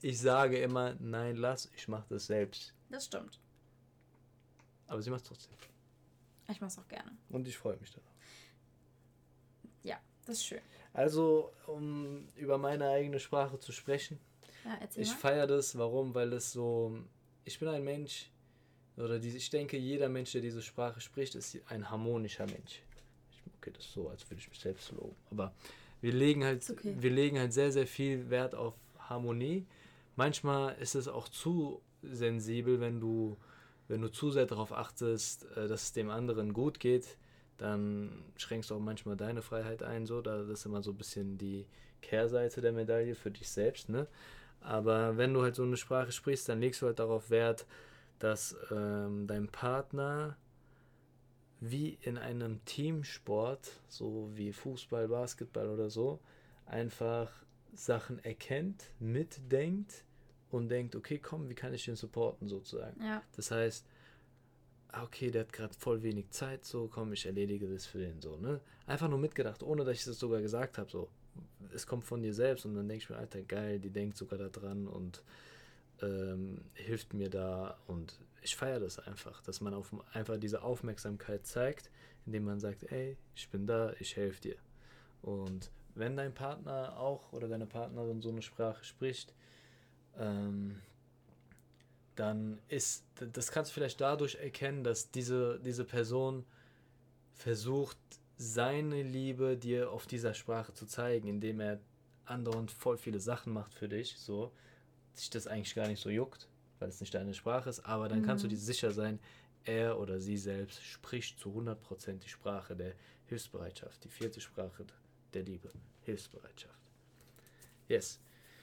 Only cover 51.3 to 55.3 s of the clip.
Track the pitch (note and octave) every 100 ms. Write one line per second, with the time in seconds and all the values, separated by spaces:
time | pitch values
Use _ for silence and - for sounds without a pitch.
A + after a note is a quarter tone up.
51.3 | - - - A2+ C3+ D#3 - B2 A#2+ A#2+
52.3 | A#2+ A#2 A2 - - D3+ D#3+ C#3+ - -
53.3 | G#2 A#2 C3+ - - - - A2 A2 G#2+
54.3 | G#2+ G#2 G2+ C3+ B2 - A#2+ A2+ A#2+ B2